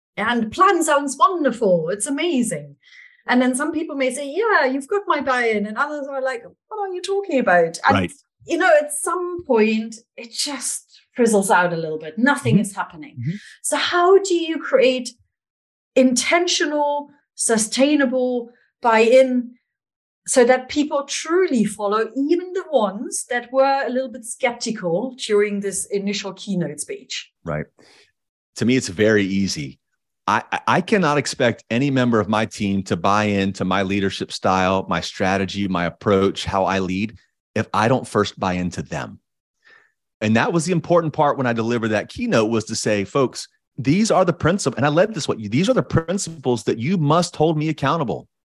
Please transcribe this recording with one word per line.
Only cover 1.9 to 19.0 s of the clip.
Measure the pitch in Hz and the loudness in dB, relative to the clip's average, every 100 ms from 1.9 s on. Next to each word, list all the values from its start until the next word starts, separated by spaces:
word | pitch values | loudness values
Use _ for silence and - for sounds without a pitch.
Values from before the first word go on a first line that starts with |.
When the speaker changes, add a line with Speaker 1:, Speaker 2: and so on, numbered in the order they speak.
| 202 - | -4 -4
Speaker 1:
amazing." | 277 349 269 - 151 147 - _ - - _ - | -4 -2 0 -2 -4 -10 -20 _ -20 -20 _ 0
And | 247 | 2
then | 254 254 | 2 0
some | 311 | -2
people | 302 320 277 | -4 -6 -2
may | 254 | -2
say, | 262 285 | -4 -6
"Yeah, | 311 453 359 262 | -4 0 2 2
you've | 277 - | -2 -4
got | 403 403 | -4 -2
my | 302 | -2
buy-in." | 269 247 233 208 202 | 0 0 0 -2 -4
And | 220 | -4
others | 294 294 277 | -6 -6 -8
are | 269 | -6
like, | 262 247 254 - _ | -6 -6 -12 -20 _
"What | 427 | -8
are | 392 | -8
you | 359 | -8
talking | 359 392 403 277 | -4 -4 -2 0
about?" | 220 175 165 - 220 | 4 4 4 0 0
And, | 202 | 2
Speaker 2:
Right. | 175 - _ _ - | 0 -6 _ _ -4
Speaker 1:
you | 320 | 0
know, | 370 302 | 4 4
at | 294 | 2
some | - 359 359 349 349 | -4 -4 -4 -4 -6
point, | - 226 220 220 226 - _ - | 0 2 2 0 -4 -12 _ -20
it | 233 | -14
just | - 294 262 - - - _ _ - | -8 -8 -6 -8 -10 -12 _ _ 0
frizzles | 226 208 196 | 2 4 4
out | 185 175 | 4 2
a | 165 | -2
little | 160 156 | -4 -8
bit. | 156 202 | -8 -2
Nothing | 262 269 120 170 | 0 0 2 2
Speaker 2:
Mm-hmm. | |
Speaker 1:
is | 202 - | 2 -6
happening. | 180 160 135 120 | -10 -12 -16 -10
Speaker 2:
Mm-hmm. | 123 202 - - | -8 -8 -12 -12
Speaker 1:
So | - 294 | -4 -2
how | - 349 359 381 | 0 2 6 4
do | 381 | 4
you | 339 320 320 | 0 -2 -6
create | - 285 254 254 247 - _ _ _ _ _ _ _ - | 0 2 4 2 -4 -14 _ _ _ _ _ _ _ 2
intentional, | 262 247 - 339 349 - 302 294 294 294 285 _ _ - | 4 2 0 0 2 0 -2 0 0 -2 -6 _ _ -6
sustainable | - 220 220 247 277 302 262 254 254 247 240 - _ _ | -2 0 0 2 4 4 2 0 0 -2 -6 -14 _ _
buy-in | 240 220 | 2 4